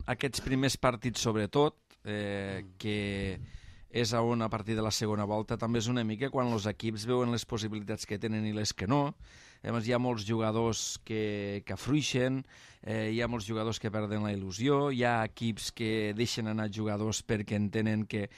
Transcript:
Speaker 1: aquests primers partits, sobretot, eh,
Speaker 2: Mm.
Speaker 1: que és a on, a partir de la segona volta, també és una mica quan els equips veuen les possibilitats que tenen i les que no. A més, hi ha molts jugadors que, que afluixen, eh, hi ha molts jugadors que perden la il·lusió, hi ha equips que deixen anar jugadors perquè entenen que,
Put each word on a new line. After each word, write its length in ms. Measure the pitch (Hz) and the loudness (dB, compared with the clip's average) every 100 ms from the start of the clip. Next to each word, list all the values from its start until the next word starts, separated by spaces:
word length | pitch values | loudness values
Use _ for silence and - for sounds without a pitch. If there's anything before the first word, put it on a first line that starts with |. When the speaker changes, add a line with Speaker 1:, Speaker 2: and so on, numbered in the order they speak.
Speaker 1:
aquests 380 | - 123 139 - | -2 -2 -2 -2
primers 320 | - 131 135 - | 0 2 2 2
partits, 460 | 131 117 127 - | 2 2 -2 0
sobretot, 540 | 120 107 101 143 151 - _ _ | 2 2 2 4 4 2 _ _
eh, 560 | 104 104 101 101 98 95 | -6 -4 -2 -2 -4 -6
Speaker 2:
Mm. 160 | 98 92 | -8 -6
Speaker 1:
que 640 | 107 104 101 98 98 90 90 - - - - | -2 0 0 -2 -2 -4 -10 -14 -18 -20 -6
és 240 | 120 113 | -2 2
a 80 | 117 | 2
on, 200 | 117 117 | 2 2
a 80 | 110 | 0
partir 260 | 110 101 110 | -2 -2 0
de 60 | |
la 80 | 107 | 0
segona 320 | - 107 104 | 0 0 0
volta, 320 | 101 107 107 110 | 0 0 -2 -2
també 240 | 117 117 | 0 0
és 80 | 110 | 2
una 160 | 123 | 0
mica 240 | 110 107 135 | 0 -2 -2
quan 220 | 135 123 | 0 2
els 140 | 113 104 | 2 0
equips 380 | 98 110 110 110 | -2 -4 -2 0
veuen 240 | 127 120 | 2 2
les 100 | 117 | 0
possibilitats 600 | - 117 107 107 101 107 - | -2 -4 -4 -4 -6 -6 -6
que 120 | 101 | -4
tenen 240 | 110 110 107 | -2 -2 -2
i 60 | |
les 200 | 107 107 | -2 -2
que 140 | - 95 | -2 2
no. 280 | 143 143 - - - - - | 2 2 -4 -16 -20 -20 -10
A 80 | 107 | -4
més, 120 | 117 110 | -2 2
hi 40 | |
ha 60 | 120 | 2
molts 260 | 127 117 | 2 0
jugadors 760 | 101 113 110 110 117 110 - - | 0 0 2 2 2 0 -4 -8
que, 580 | - 110 107 104 101 101 - | -4 -2 0 -2 -4 -4 -6
que 60 | |
afluixen, 720 | 95 120 151 127 131 127 131 - - - - | -6 0 2 2 2 2 0 -6 -16 -20 -12
eh, 280 | - 110 110 | -4 -2 0
hi 80 | 113 | 0
ha 60 | 117 | 0
molts 160 | 120 101 | -2 -2
jugadors 320 | 110 113 107 | -2 -2 -2
que 100 | 110 | -2
perden 320 | 107 104 107 | -2 0 0
la 80 | 104 | 0
il·lusió, 580 | 101 95 95 131 143 143 | -2 -4 0 4 4 4
hi 100 | 127 | 2
ha 200 | 120 117 | 4 4
equips 480 | 110 - 117 101 - | 0 0 -2 -2 -6
que 400 | - 110 110 107 | -2 0 2 0
deixen 320 | 104 117 - 110 | 0 0 0 -2
anar 200 | 110 107 | 0 -2
jugadors 500 | 101 107 104 110 104 | -2 -2 0 0 -2
perquè 340 | - 113 104 104 | 0 -2 0 0
entenen 500 | 104 110 110 107 104 | 2 2 2 2 0
que, 220 | 107 101 | -2 -4